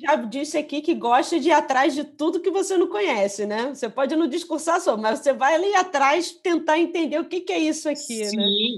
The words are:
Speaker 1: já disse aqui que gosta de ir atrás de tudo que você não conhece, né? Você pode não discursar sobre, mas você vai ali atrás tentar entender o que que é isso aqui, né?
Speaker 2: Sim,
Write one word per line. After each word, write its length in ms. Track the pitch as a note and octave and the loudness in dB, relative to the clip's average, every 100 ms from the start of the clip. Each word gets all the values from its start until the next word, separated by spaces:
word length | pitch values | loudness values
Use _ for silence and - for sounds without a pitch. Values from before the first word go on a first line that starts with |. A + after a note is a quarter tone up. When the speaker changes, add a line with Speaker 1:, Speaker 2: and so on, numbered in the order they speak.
Speaker 1:
já 140 | C#4+ D4 | 0 0
disse 400 | A3+ C4 D4+ D4+ | -2 -6 -4 -4
aqui 240 | D4+ C#4+ | -4 -4
que 120 | D4+ | -2
gosta 460 | C4 A#3 B3 - E4+ | 0 2 2 2 0
de 80 | C#4+ | 4
ir 60 | |
atrás 420 | D4+ D4+ C4 D4 C#4 | 4 4 2 2 0
de 80 | |
tudo 380 | D4 - D#4 F4 | -6 -4 -2 0
que 100 | F#4 | 0
você 240 | F4+ F4+ F#4 | -2 0 0
não 120 | F4 | 0
conhece, 580 | G#4 F#4+ A3+ G3+ G3+ G#3 | 0 0 0 0 -2 -4
né? 280 | G#3+ B3+ | -2 -4
Você 140 | C4+ A3+ | -6 -6
pode 260 | A#3 C4+ D#4+ | -2 0 0
não 100 | D#4+ | 0
discursar 540 | D#4 E4+ D#4+ E4 E4+ | -2 -4 -4 0 0
sobre, 200 | E4 A3 | 2 0
mas 180 | A3 - | 0 0
você 120 | C#4+ | 0
vai 240 | A#3 C4+ D#4+ | 2 2 2
ali 180 | G4 G4 | 2 2
atrás 560 | F#4 C#4+ C4+ E4 - | 2 2 2 2 -2
tentar 440 | - F#4 E4+ D#4+ D#4 | -4 -2 0 2 2
entender 420 | E4+ E4+ D#4 D4+ | 2 0 -2 -2
o 60 | E4 | -4
que 140 | F4+ | -6
que 140 | F4+ | -4
é 40 | F4 | -2
isso 280 | D#4 D4+ D#4 | 0 0 -4
aqui, 320 | C#4+ - A3+ | -4 -6 -6
né? 60 | G#3 | -4
Speaker 2:
Sim, 120 | G#3 G3 G3+ A#3 | 0 0 2 0